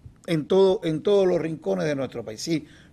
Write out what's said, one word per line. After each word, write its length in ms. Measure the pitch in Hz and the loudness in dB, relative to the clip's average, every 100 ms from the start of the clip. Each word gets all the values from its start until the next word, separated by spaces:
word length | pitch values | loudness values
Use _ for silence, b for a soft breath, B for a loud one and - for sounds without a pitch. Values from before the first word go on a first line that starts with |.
| - - - | -20 -14 -4
en 200 | 165 139 | -4 2
todo, 340 | 190 190 190 | 4 4 2
en 180 | 170 156 | -2 -2
todos 240 | - 202 190 | 2 2 4
los 120 | 175 | 2
rincones 460 | 160 156 196 190 160 | -2 -6 -4 -2 -2
de 100 | 143 | -2
nuestro 280 | 127 117 110 | -6 -8 -12
país. 160 | 110 | -10
Si 240 | - 160 - B B | -4 -4 -6 B B